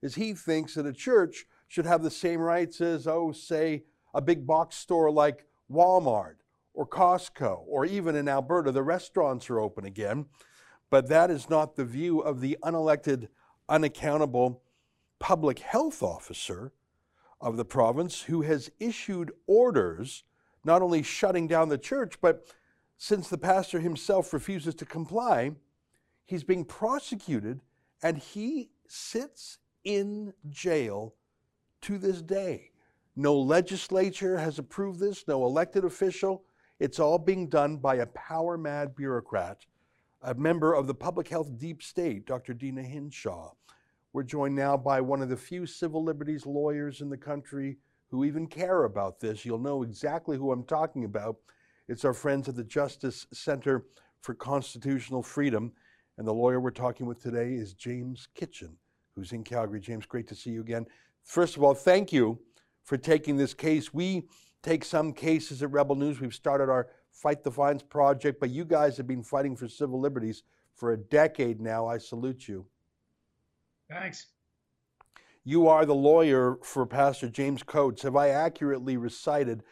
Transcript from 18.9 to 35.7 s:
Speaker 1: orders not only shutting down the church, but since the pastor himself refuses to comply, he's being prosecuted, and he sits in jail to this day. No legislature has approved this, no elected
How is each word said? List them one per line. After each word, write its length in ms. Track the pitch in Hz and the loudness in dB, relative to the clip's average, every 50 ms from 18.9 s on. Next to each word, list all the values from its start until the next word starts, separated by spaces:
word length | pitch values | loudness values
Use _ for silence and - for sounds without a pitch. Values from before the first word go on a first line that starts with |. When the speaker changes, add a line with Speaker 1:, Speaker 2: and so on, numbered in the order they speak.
| 220 - - - 196 175 170 - - _ _ | -6 -6 -6 -6 -6 -6 -6 -8 -10 _ _
Speaker 1:
orders 800 | - 196 226 247 247 190 123 92 87 80 87 117 131 - - - _ _ _ _ _ _ _ - | 4 6 6 6 6 4 2 2 0 -2 -6 -10 -10 -12 -16 -20 _ _ _ _ _ _ _ 4
not 180 | 156 165 185 | 6 6 6
only 200 | 185 175 170 156 | 6 4 2 0
shutting 440 | 143 - - - - 190 185 175 165 | 0 -2 2 4 6 6 6 4 2
down 220 | 156 170 160 160 156 | 2 4 4 4 4
the 100 | 147 139 | 0 -2
church, 420 | - - 269 277 240 170 - - | -2 -2 -4 -2 -2 -4 0 4
but 260 | - 170 160 - - - - _ _ _ _ _ _ _ _ - | 6 6 6 4 0 -20 -20 _ _ _ _ _ _ _ _ -10
since 300 | - - 208 190 156 - | -4 0 0 0 0 -2
the 100 | 185 143 | -6 0
pastor 420 | - 185 185 190 185 - - 170 | 2 4 4 4 2 0 -2 -2
himself 520 | 165 175 160 - - - 196 190 175 - | -2 -2 -4 -2 0 2 2 2 2 0
refuses 420 | 160 139 - - 196 175 147 165 160 | -4 -6 -4 -6 -6 -6 -4 -6 -6
to 80 | - - | -8 -10
comply, 680 | - - 165 160 - 180 226 247 240 196 120 123 143 151 143 _ _ _ _ _ _ _ _ _ _ _ _ _ | -10 -8 -8 -8 -4 -4 -2 2 2 2 2 2 0 -4 -10 _ _ _ _ _ _ _ _ _ _ _ _ _
he's 180 | - 180 170 - | -8 -8 -4 0
being 200 | 185 185 180 156 | 0 0 0 -2
prosecuted, 960 | - - - 214 233 269 285 - - 247 196 - 180 143 107 104 110 131 131 - _ _ _ _ _ _ _ | -8 -6 -4 -2 -2 -2 -2 -6 -8 -10 -10 -6 -6 -6 -4 -4 -6 -8 -10 -14 _ _ _ _ _ _ _
and 160 | - 170 165 143 | -2 -2 -2 -4
he 520 | - - - 208 214 247 320 285 - - _ _ _ | -8 -12 -10 -8 -6 -6 -6 -6 -8 -10 _ _ _
sits 720 | _ - - - - - 226 277 294 _ - - - - - _ _ _ _ - | _ -18 -16 -12 -8 -6 -6 -6 -8 _ -20 -20 -20 -20 -20 _ _ _ _ -6
in 480 | 196 208 202 202 202 208 208 214 202 - _ - 147 | -2 -2 -2 -2 -4 -6 -10 -10 -12 -14 _ -16 -16
jail 640 | 139 - 180 180 165 151 123 110 98 101 110 113 - _ _ _ _ _ _ _ _ _ _ _ _ _ | -12 -4 -2 0 2 2 0 -2 -4 -8 -8 -12 -14 _ _ _ _ _ _ _ _ _ _ _ _ _
to 180 | - - 202 190 | -8 -6 -6 -2
this 240 | 190 196 185 170 | -2 -2 -2 -2
day. 480 | 165 160 190 196 196 180 131 - - _ _ _ _ _ _ _ _ _ - | -4 -4 -4 -2 -2 -4 -6 -8 -10 _ _ _ _ _ _ _ _ _ -4
No 200 | 135 139 147 147 | 2 4 4 4
legislature 1040 | 139 135 135 156 180 175 - 190 180 - - 190 185 196 196 180 - 196 185 185 165 | 4 4 4 4 4 4 2 -2 -8 -4 -2 0 2 2 2 0 -2 -2 -2 0 0
has 200 | 156 160 147 151 | -2 -2 -4 -6
approved 420 | 135 - - - 196 196 180 170 | -10 -8 -6 -6 -6 -4 -4 -2
this, 260 | 196 208 190 - - | -2 -2 -4 -4 -2
no 180 | - 143 131 127 | -2 0 2 2
elected 400 | 123 135 160 180 180 | 2 4 2 2 2